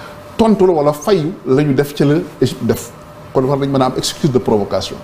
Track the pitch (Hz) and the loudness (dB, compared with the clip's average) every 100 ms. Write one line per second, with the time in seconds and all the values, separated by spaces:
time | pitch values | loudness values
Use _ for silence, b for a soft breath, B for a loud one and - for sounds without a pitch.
0 | B B - - 226 202 190 165 147 147 | B B -16 0 2 4 4 4 2 0
1 | - 131 143 208 131 131 147 135 143 - | 0 0 0 -6 0 2 2 2 0 0
2 | 147 151 180 - 131 - 113 113 - - | 2 2 -2 -2 -2 -2 -2 -4 -6 -18
3 | - - - - 131 143 139 139 127 - | -20 -20 -4 -2 0 0 0 0 0 -2
4 | - - 160 123 - 110 101 95 - - | -6 -2 0 0 2 0 0 -4 -6 -10